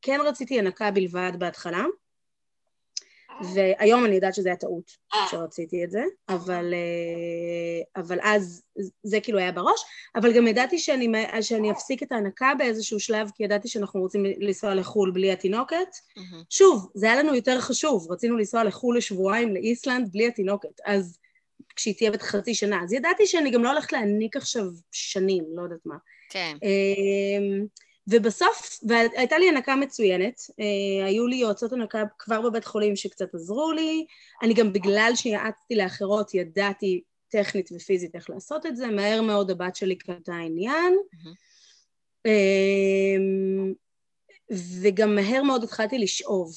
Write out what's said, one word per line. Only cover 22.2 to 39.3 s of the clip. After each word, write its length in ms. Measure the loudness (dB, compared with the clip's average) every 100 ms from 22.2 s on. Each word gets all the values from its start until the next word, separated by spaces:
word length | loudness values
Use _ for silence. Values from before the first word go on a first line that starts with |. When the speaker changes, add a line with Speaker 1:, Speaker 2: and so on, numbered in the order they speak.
Speaker 1:
חצי 320 | -2 -4 -2
שנה, 280 | -2 -2 -2
אז 80 | -2
ידעתי 340 | -2 0 4 4
שאני 240 | 4 2
גם 140 | 2
לא 60 | 2
הולכת 200 | 0 0
להניק 440 | -2 0 0 -2 -6
עכשיו 280 | -6 -6 -6 -8 _
שנים, 520 | -10 -6 -2 0 0 -4
לא 80 | -8
יודעת 240 | -10 -10 -12
מה. 100 | -14 _ -20 _
Speaker 2:
כן. 260 | -8 -8 -4
Speaker 1:
אמ, 1040 | 0 2 2 2 0 0 0 0 0 -2 -4 -10 _ _ 2
ובסוף, 720 | 4 4 2 2 2 -8 -8 0
והייתה 500 | 4 4 2 2 6
לי 100 | 6
הנקה 280 | 4 2 -2
מצוינת, 640 | -2 2 2 2 0 -4 -18 -6
אה, 460 | -2 -2 0 0 0
היו 200 | 2 0
לי 100 | 0
יועצות 360 | 0 0 -2
הנקה 300 | -4 -4 -4 -6 _
כבר 220 | -4 0
בבית 240 | 0 -2
חולים 320 | -6 -2 0 0
שקצת 380 | -6 -8 -10
עזרו 380 | -8 -8 -2 -2
לי, 340 | 0 0 -2 -6 -14 -20 -4
אני 120 | 2
גם 180 | 4 4
בגלל 400 | 2 0 2 2
שיעצתי 600 | 2 -2 -2 -4 -8 _
לאחרות, 600 | -2 -2 -2 -2 0 0
ידעתי 680 | -2 -2 -2 -2 0 -2 -2 -4 _ _
טכנית 420 | -2 0 -2 -6
ופיזית 400 | -10 -2 -2 -2
איך 160 | -12 -14
לעשות 360 | -14 -8 -8 -6
את 100 | -6
זה, 100 | -4
מהר 360 | 0 2 2
מאוד 280 | 2